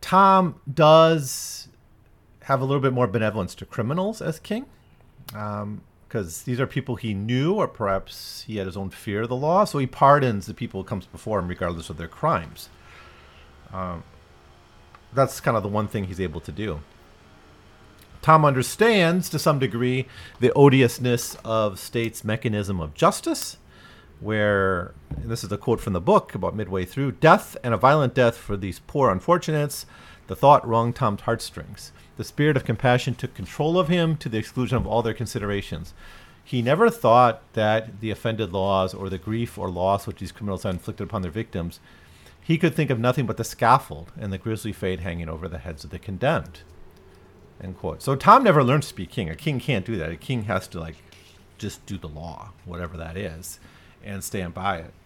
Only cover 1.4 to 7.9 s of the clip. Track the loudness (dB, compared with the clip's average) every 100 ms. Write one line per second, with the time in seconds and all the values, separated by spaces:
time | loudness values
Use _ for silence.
1.4 | -10 -14 -18 _ _ _ _ _ _ _
2.4 | -2 0 2 2 2 2 0 2 0 -2
3.4 | -6 -8 -12 -6 -4 -2 -4 -4 -6 -8
4.4 | -6 -6 -6 -18 _ _ _ _ -16 -10
5.4 | -8 -6 -8 -10 -16 _ _ -8 -6 -10
6.4 | -6 -4 -2 -4 -6 -6 -4 -4 -2 0
7.4 | 0 0 -2 -2 -2